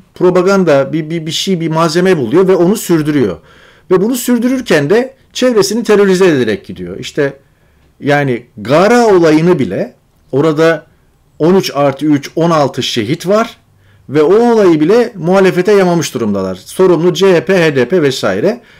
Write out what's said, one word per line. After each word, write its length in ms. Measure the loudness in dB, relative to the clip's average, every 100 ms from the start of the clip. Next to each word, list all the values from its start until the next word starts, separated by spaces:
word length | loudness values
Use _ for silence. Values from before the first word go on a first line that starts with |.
| -14 -2
propaganda, 760 | 0 2 2 2 2 2 0
bir, 160 | -4 -6
bir, 160 | -8 -8
bir 60 |
şey, 280 | -8 -4 -4
bir 80 | -2
malzeme 500 | -2 -2 0 0 0
buluyor 300 | 0 0 2
ve 80 | 2
onu 200 | 2 0
sürdürüyor. 640 | 0 -2 0 -2 -2 -4 -14 -20 -20 _ -2
Ve 100 | 0
bunu 140 | 0 -4
sürdürürken 720 | -2 -2 0 -2 -2 0 2
de 240 | 0 -2 -8 _
çevresini 500 | -4 0 0 0 -2
terörize 440 | 0 2 2 2 2
ederek 380 | 2 0 -4 -8
gidiyor. 340 | -14 -12 -12
İşte 340 | -10 -4 -4 -6 _ _ _ _ _ _
yani 460 | -2 -2 0 -4 -8 -12
Gara 500 | -2 2 2 2 2
olayını 520 | 4 4 2 2 0
bile 340 | -2 -6 -8 -12 _ _ _
orada 540 | -2 0 2 0 0 -6 _ _ _ _ -4
on 160 | 0 2
üç 160 | 0 -2
artı 300 | -2 0 0
üç, 260 | -2 -2 -4
on 160 | 0
altı 320 | 0 0 -4
şehit 440 | -6 -4 -4 -4 -2
var 300 | -2 -2 -8 _ _ _ _ -4
ve 120 | 0
o 320 | 2 4 2
olayı 260 | 4 4 2
bile 340 | 2 2 0 -4
muhalefete 560 | -2 2 2 2 2
yamamış 420 | 2 2 0 -2
durumdalar. 420 | -4 -4 -2 -4 -8
Sorumlu 580 | -8 0 2 2 0
C 220 | 2 2 2
H 100 | 2
P, 180 | 0
H 120 | 0 0
D 120 | 0
P 140 | 0
vesaire. 600 | 0 -2 -4 -2 -2 -4 -10 -20